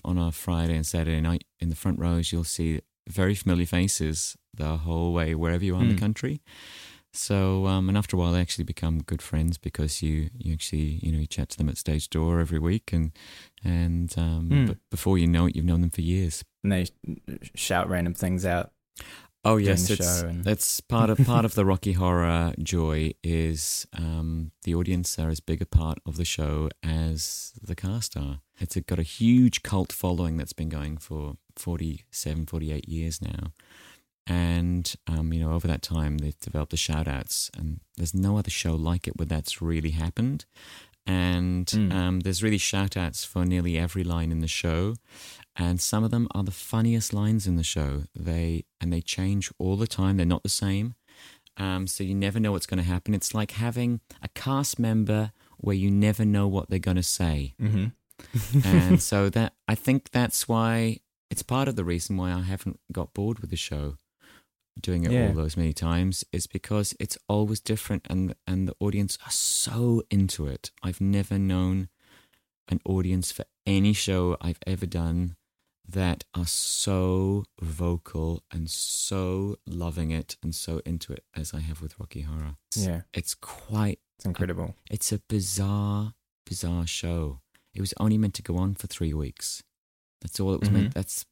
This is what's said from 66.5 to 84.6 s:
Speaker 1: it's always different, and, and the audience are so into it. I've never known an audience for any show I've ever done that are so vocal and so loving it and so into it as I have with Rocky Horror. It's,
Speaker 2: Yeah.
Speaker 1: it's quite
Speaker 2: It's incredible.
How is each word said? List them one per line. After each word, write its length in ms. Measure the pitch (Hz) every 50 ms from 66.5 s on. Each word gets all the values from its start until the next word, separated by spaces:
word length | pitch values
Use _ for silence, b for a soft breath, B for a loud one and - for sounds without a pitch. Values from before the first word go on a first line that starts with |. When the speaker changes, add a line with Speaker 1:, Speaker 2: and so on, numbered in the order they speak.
| - 95 - - 107 104 101 - - -
Speaker 1:
it's 180 | - - - - _ -
always 320 | 104 104 107 104 110 -
different, 460 | - - 110 107 - - 104 95 - -
and, 240 | - 92 92 90 - - - -
and 200 | 92 95 92 87
the 80 | - -
audience 380 | 95 101 95 101 101 98 - - -
are 60 | -
so 720 | - - - - - - - - 117 117 120 120 117 117 - -
into 360 | - 98 95 92 - - 76 71
it. 240 | 65 - - - - -
I've 200 | - 92 92 -
never 360 | 98 98 98 101 98 - 101 98
known 520 | 98 95 92 90 92 92 92 95 92 - b b b b b b b b b b b b _ _ _ -
an 100 | 92 - -
audience 460 | - 95 92 90 90 95 92 90 -
for 140 | - - - _ _ _ -
any 260 | 98 98 98 98 104 104
show 440 | - - 98 95 92 90 90 85 -
I've 200 | - 87 85 - -
ever 200 | - 95 87 98
done 500 | 87 90 85 82 82 85 87 90 87 85 - _ _ _ _ _ _ _ _ _ -
that 360 | 87 95 92 87 82 - - _ -
are 120 | 90 87 82
so 960 | - - - - - - - 104 98 92 92 92 92 92 95 95 98 101 98 - _ -
vocal 840 | 85 82 78 78 87 87 87 82 - - - 80 80 80 82 80 - -
and 180 | - 85 80 85
so 880 | - - - - - - - - 101 95 92 90 92 95 98 101 101 - - -
loving 440 | 85 87 87 85 78 87 82 80
it 260 | 80 80 - - - -
and 140 | - 80 80
so 240 | - - - 82 78 -
into 260 | - 85 80 - -
it 120 | 67 - - _ -
as 180 | 80 76 - -
I 60 | 76
have 220 | 78 80 78 78
with 180 | 78 76 - -
Rocky 220 | 73 - - 73
Horror. 340 | 73 73 76 78 78 76 73 - _ -
It's, 180 | - 107 98
Speaker 2:
Yeah. 160 | 92 85 82 - _ -
Speaker 1:
it's 200 | 85 85 - -
quite 640 | - - - - - - - 107 107 107 104 - - _ _ _ -
Speaker 2:
It's 80 | -
incredible. 500 | 98 87 - 92 90 87 87